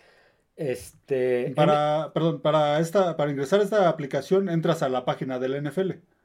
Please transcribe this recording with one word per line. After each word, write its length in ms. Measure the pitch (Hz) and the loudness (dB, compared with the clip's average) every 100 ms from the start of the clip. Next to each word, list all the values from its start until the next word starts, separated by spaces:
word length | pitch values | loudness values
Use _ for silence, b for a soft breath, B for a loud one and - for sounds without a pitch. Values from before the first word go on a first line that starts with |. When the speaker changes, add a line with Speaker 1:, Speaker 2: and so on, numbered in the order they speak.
| b b b b _ - | b b b b _ -8
Speaker 1:
Este, 960 | 147 120 - - - 135 127 123 135 131 | -6 -6 -10 -16 -4 0 2 0 0 2
Speaker 2:
Para, 500 | 151 147 151 151 147 | 4 4 2 0 -2
Speaker 1:
en 40 | |
Speaker 2:
perdón, 280 | 160 165 147 | 0 0 0
para 380 | 151 151 147 147 | 0 2 2 0
esta, 360 | 165 202 180 160 | 0 0 0 0
para 140 | 147 | -2
ingresar 300 | 139 139 202 | -2 0 2
a 20 | |
esta 260 | 202 214 175 | 2 2 2
aplicación 600 | 156 143 143 - 190 196 | 2 -4 -4 0 2 2
entras 340 | 165 170 151 | 0 0 0
a 60 | 139 | 0
la 160 | 127 156 | -2 -2
página 340 | 143 131 127 | -4 -4 -4
del 160 | 131 143 | -2 -4
N 140 | 147 | -4
F 120 | 180 | -2
L. 180 | 190 - _ _ | -4 -6 _ _